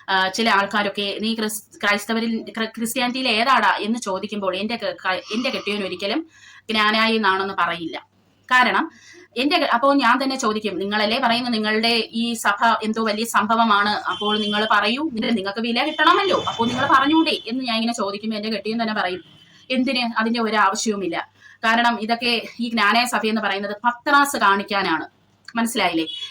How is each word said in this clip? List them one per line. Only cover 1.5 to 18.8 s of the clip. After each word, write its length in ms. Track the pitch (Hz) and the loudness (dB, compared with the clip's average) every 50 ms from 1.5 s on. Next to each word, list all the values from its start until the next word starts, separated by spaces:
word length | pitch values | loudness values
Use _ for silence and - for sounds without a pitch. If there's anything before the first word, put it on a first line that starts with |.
| - - - _ - - | -6 -8 -12 _ -8 -2
ക്രൈസ്തവരിൽ, 500 | - 202 208 208 - - 226 226 226 233 226 220 220 - - | 0 0 0 0 -2 -2 -2 -2 0 -2 -2 -4 -6 -6 -6
ക്ര-, 160 | 226 220 220 - | -4 -6 -4 -4
ക്രിസ്ത്യാനിറ്റിയിൽ 520 | 226 233 220 - 262 247 254 240 262 262 247 | -6 -6 -4 -2 -2 -2 -2 -2 -2 -2 0
ഏതാടാ?" 440 | 220 214 233 277 254 226 214 190 - - | 0 2 2 4 4 4 4 2 2 0
എന്ന് 180 | 202 208 233 233 | -2 -4 -4 -4
ചോദിക്കുമ്പോൾ 580 | - 202 185 190 208 208 214 208 196 185 180 | -4 -4 -4 -4 -6 -6 -6 -4 -2 -2 -2
എന്റെ 200 | 190 202 214 233 | -2 -4 -4 -4
ക-, 200 | 226 202 185 175 - - | -4 -4 -6 -6 -4 -4
ക-, 180 | 190 185 180 - - 214 | -4 -4 -4 -4 -6 -4
എന്റെ 160 | 233 254 269 | -4 -2 -2
കെട്ടിയോൻ 340 | 220 190 - 202 208 202 190 | -4 -4 -4 -4 -4 -4 -4
ഒരിക്കലും 420 | 185 180 180 196 202 226 320 330 - - - - - - - - - | -6 -6 -6 -4 -2 -2 -4 -4 -6 -14 -20 -20 -20 -20 -14 -8 -2
ജ്ഞാനായി 460 | 220 214 214 214 214 220 220 220 226 | 0 2 2 4 4 4 4 2 2
എന്നാണെന്ന് 380 | 226 208 190 190 190 190 196 190 185 | 2 2 2 2 2 -2 -2 -2 -2
പറയില്ല. 380 | 175 170 170 175 165 156 - 143 - _ _ _ _ _ _ _ _ - | -2 -2 -2 -4 -6 -8 -10 -12 -14 _ _ _ _ _ _ _ _ 2
കാരണം 320 | 254 254 247 220 190 208 320 - - - - - - - - _ - | 4 4 4 4 4 2 0 -2 -6 -16 -20 -20 -20 -20 -20 _ -4
എന്റെ 200 | 233 262 294 349 330 | -2 0 2 2 2
ക-, 120 | 285 - 220 | 2 2 2
അപ്പോ 200 | 233 269 277 277 | 4 4 4 4
ഞാൻ 280 | 277 240 226 247 262 | 4 4 4 4 2
തന്നെ 140 | 269 262 262 | 0 -2 -2
ചോദിക്കും, 420 | 262 - 214 214 214 214 202 180 165 | -2 -2 -2 -2 -2 -2 -4 -4 -4
"നിങ്ങളല്ലേ 400 | 196 202 208 220 214 214 233 254 254 | -4 -2 0 0 0 0 2 0 2
പറയുന്നത് 300 | 233 233 247 254 240 233 | 2 0 0 0 -2 -2
നിങ്ങളുടെ 400 | 214 214 214 214 220 226 233 233 226 220 - | 0 0 0 0 2 2 2 2 0 -2 -2
ഈ 220 | - 226 233 233 233 | -4 -4 -2 -2 -4
സഭ 260 | 226 - 214 202 - 240 226 214 - 220 | -2 0 0 2 2 2 2 2 2 0
എന്തോ 200 | 220 220 226 220 | -2 -2 0 -2
വലിയ 200 | 220 208 214 233 | 0 -2 -2 -2
സംഭവമാണ്, 680 | 226 - 208 202 208 226 226 233 226 202 202 202 208 180 - - 165 | 0 0 0 2 2 2 2 4 4 4 4 2 2 0 -2 -4 -6
അപ്പോൾ 280 | 180 185 208 208 208 220 | -6 -4 -2 -2 -2 0
നിങ്ങൾ 300 | 208 208 208 214 220 220 | -2 -2 0 -2 0 2
പറയൂ, 300 | 226 208 208 208 240 277 311 311 | 2 2 2 2 0 -2 -2 -4
എന്നിട്ട് 280 | 240 214 226 233 226 | -4 -4 -2 0 0
നിങ്ങൾക്ക് 240 | 190 190 196 196 226 | -2 -2 -4 -4 -4
വില 240 | 226 240 233 240 285 | -4 -2 0 0 -2
കിട്ടണമല്ലോ, 600 | 311 302 - 302 339 359 370 403 370 - 440 - - | -2 0 4 4 6 6 6 4 2 2 0 0 -2
അപ്പോൾ 200 | - 226 233 240 | -2 -2 -2 0
നിങ്ങൾ 180 | 240 254 269 - 302 | 0 0 2 4 4
പറഞ്ഞൂടെ?" 400 | 262 269 294 320 330 311 311 240 - - - | 4 6 6 4 4 4 2 0 -2 -4 -6
എന്ന് 140 | 240 262 262 | -6 -4 -4
ഞാൻ 120 | 240 226 | -2 -2
ഇങ്ങനെ 160 | 226 226 233 | 0 0 -2
ചോദിക്കുമ്പോൾ 440 | 233 - 202 196 196 208 220 220 220 | -2 -2 -4 -4 -4 -6 -6 -6 -4
എന്റെ 140 | 208 208 220 | -4 -4 -4
കെട്ടിയോൻ 320 | 220 196 - 214 226 233 | -4 -4 -4 -4 -4 -2